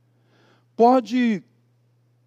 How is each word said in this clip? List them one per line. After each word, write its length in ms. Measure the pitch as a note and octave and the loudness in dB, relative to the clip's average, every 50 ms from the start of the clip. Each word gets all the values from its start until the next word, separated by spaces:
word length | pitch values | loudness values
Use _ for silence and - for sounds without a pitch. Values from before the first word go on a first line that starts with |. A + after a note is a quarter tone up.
| _ _ _ _ _ _ _ _ _ _ _ _ _ _ _ | _ _ _ _ _ _ _ _ _ _ _ _ _ _ _
pode 680 | - A3+ A#3+ B3+ C4 A3 G3 A#3 B3+ A#3+ A#3 G#3+ E3 - _ _ _ _ _ _ _ _ _ _ _ _ _ _ _ _ | 0 2 2 2 2 -2 -4 -4 -4 -2 -2 -4 -6 -8 _ _ _ _ _ _ _ _ _ _ _ _ _ _ _ _